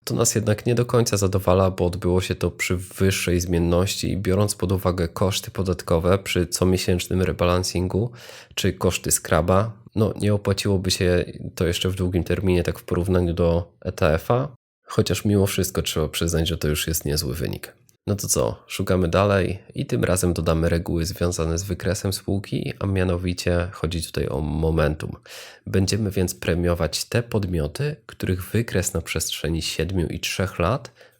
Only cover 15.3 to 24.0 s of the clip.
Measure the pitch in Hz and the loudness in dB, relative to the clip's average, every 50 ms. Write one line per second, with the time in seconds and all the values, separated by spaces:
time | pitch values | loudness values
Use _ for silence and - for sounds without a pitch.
15.3 | 104 98 95 98 - - 90 - - 85 80 - - 85 78 73 - - 85 82 | 4 4 2 2 2 0 -2 -2 -2 -4 -4 -2 -2 -2 -2 -2 -2 -2 -2 0
16.3 | 82 80 80 73 82 78 - 76 76 - - 80 80 - - 71 71 73 73 65 | 2 2 0 0 -2 -2 0 0 0 0 -2 -2 -4 -2 -2 -2 -2 -2 -2 -2
17.3 | 60 78 64 50 50 - - - - _ _ _ _ _ - 107 101 98 - - | -4 -4 -4 -4 -6 -8 -10 -14 -20 _ _ _ _ _ -2 -2 -2 -2 0 0
18.3 | - 80 62 57 - - - - - - 98 - 95 92 90 82 87 95 101 104 | 0 2 2 0 -2 -6 -12 -10 -6 -4 0 2 2 2 2 4 4 4 4 4
19.3 | 101 98 87 87 92 98 - - - - - - - 117 - - 90 92 - 90 | 4 2 2 0 -4 -8 -12 -12 -8 -8 -6 -2 -2 0 2 2 2 2 2 2
20.3 | 82 87 82 85 82 80 80 85 85 85 82 85 85 85 82 80 82 - 87 87 | 0 0 2 2 2 2 2 2 2 0 0 -2 -2 -2 -2 -2 -2 -2 -2 -2
21.3 | 85 - 80 80 82 85 95 98 90 - - 95 87 - - 98 95 - - - | 0 0 -2 -2 -2 -2 -2 -4 -6 -4 -2 -2 -2 -2 -2 -4 -4 -4 -4 -2
22.3 | 98 98 104 - - - - 135 123 - - 98 98 95 90 92 90 87 92 90 | -2 -2 -4 -4 -6 -4 -4 -6 -6 -4 -2 0 0 2 2 2 0 0 -2 -2
23.3 | 87 - - 90 87 87 87 90 - - - 82 87 85 | -4 -2 0 0 2 0 0 -2 -4 -6 -4 -4 -4 -4